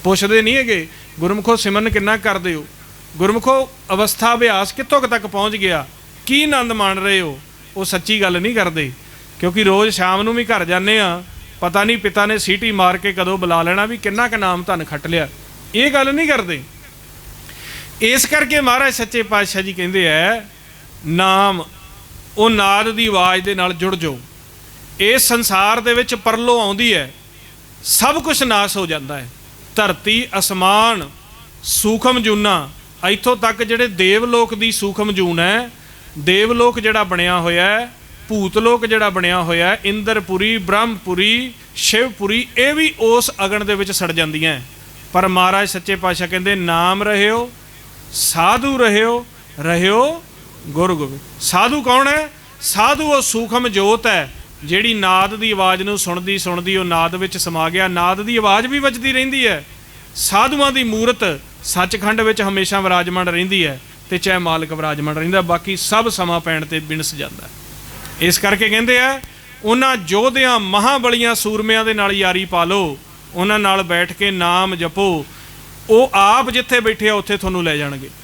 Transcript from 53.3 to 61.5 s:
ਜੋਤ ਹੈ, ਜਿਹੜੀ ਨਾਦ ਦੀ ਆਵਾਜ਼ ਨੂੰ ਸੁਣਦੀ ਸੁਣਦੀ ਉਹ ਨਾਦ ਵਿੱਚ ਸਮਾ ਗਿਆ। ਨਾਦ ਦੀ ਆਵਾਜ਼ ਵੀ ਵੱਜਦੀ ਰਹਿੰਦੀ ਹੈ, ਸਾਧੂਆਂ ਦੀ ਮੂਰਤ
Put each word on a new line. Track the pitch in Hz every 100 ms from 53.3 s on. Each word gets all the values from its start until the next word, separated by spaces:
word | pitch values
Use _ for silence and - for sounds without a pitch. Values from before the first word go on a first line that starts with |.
| 226 226 233 247
ਜੋਤ | 196 196 226 226
ਹੈ, | 190 135 - - -
ਜਿਹੜੀ | 147 180 226
ਨਾਦ | 220 190 185 196 214
ਦੀ | 220
ਆਵਾਜ਼ | 202 185 185
ਨੂੰ | 190 202
ਸੁਣਦੀ | 180 175 180 196
ਸੁਣਦੀ | 180 175 175 190
ਉਹ | 180
ਨਾਦ | 170 165 180
ਵਿੱਚ | 185 185
ਸਮਾ | 175 165 160
ਗਿਆ। | 180 190
ਨਾਦ | 175 175 190
ਦੀ | 208 233
ਆਵਾਜ਼ | 214 196 247
ਵੀ | 285
ਵੱਜਦੀ | 277 240 262
ਰਹਿੰਦੀ | 254 262 269 240
ਹੈ, | 160 147 - - - - -
ਸਾਧੂਆਂ | - 196 254 285 277
ਦੀ | 269
ਮੂਰਤ | 240 220 233 247 202 143 -